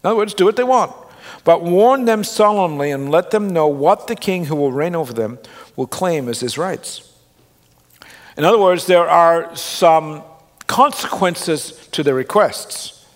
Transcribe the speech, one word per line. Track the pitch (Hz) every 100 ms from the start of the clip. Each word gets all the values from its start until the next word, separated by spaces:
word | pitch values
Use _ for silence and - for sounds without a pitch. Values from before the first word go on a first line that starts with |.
In | 180
other | 202
words, | 214
do | - 190
what | 226
they |
want. | 247 254 170 - - - - -
"But | - 165
warn | 170 175 233 269 233
them | 220
solemnly | 208 - 208 208 180 147 147
and | 139 139
let | 160 180
them | 214 202
know | 170 151
what | 143 151 214 -
the | 190
king | - 185 156
who | 151
will | 143
reign | 131 170 170
over | 139
them | 117 110 120 - - - -
will | 131
claim | - 185 160 123
as | 117
his | 123 135
rights." | 180 170 - - _ _ _ _ _ _ _ _ _ _ - - - -
In |
other | 156 226
words, | 190 180 -
there | 180 165
are | 170 170 170 165
some | - - - 175 160 156 151 - - _ _ -
consequences | - 285 - - - 185 170 - 151 - - -
to | -
their | 147
requests. | 131 127 208 170 - - - - - _